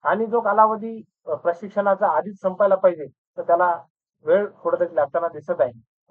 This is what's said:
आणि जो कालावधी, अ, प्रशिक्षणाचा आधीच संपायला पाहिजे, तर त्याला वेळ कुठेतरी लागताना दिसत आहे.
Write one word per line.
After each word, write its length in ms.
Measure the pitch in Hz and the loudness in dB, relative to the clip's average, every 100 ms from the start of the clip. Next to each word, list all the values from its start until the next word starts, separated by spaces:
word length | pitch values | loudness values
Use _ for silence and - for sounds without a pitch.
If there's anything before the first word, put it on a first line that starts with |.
आणि 220 | 147 190 | 0 -2
जो 140 | 226 233 | 0 0
कालावधी, 640 | 220 214 220 220 226 226 - _ - | 0 4 4 2 -8 -12 -18 _ -8
अ, 60 | |
प्रशिक्षणाचा 720 | 151 175 170 202 208 202 196 202 | -4 -4 -4 -6 -2 0 0 0
आधीच 340 | 156 214 196 | 0 -4 -6
संपायला 340 | 190 185 202 | -6 0 2
पाहिजे, 300 | 190 190 165 139 _ _ - | 4 2 0 -12 _ _ -10
तर 40 | |
त्याला 400 | 170 170 180 170 - _ _ _ | 0 2 2 0 -8 _ _ _
वेळ 200 | 151 185 | 0 2
कुठेतरी 500 | 202 - 175 170 170 | 0 -6 -4 -2 0
लागताना 320 | 160 143 170 170 | 0 -2 -2 -4
दिसत 340 | 151 165 170 | -8 -8 -2
आहे. 100 | 127 117 _ _ _ | -2 -4 _ _ _